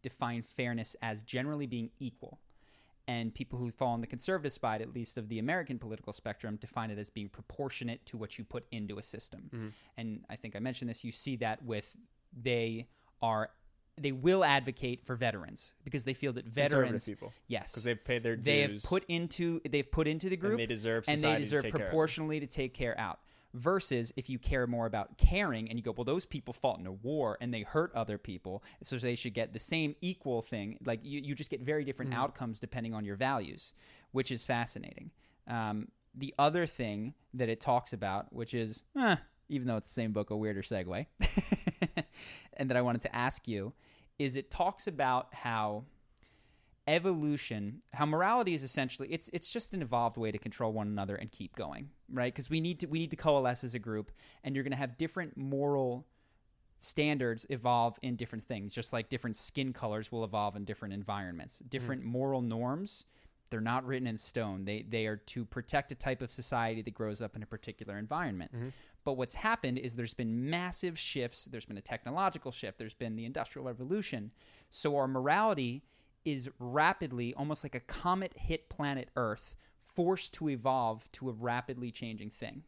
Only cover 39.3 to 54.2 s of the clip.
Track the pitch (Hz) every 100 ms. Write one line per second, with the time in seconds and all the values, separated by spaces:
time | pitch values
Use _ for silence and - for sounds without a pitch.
39.3 | _ _ 143 123 110 - - 113 104 104
40.3 | 107 107 98 98 104 90 92 147 _ -
41.3 | - - 202 - - 175 - - - -
42.3 | - - - 135 123 123 120 110 117 123
43.3 | - - 104 101 - - - - _ 143
44.3 | 131 - - 180 196 - 151 131 127 -
45.3 | - 123 113 107 104 135 - _ _ -
46.3 | _ _ _ _ _ - 160 185 170 151
47.3 | 147 - 107 101 127 - - 151 156 185
48.3 | 240 202 160 135 - 127 - 135 165 -
49.3 | 175 - 240 - 190 131 120 117 117 110
50.3 | 104 113 - 113 110 104 104 98 98 104
51.3 | - 95 - 80 65 143 - - 127 123
52.3 | 131 127 160 165 175 165 160 165 160 160
53.3 | 143 127 123 127 120 110 107 101 -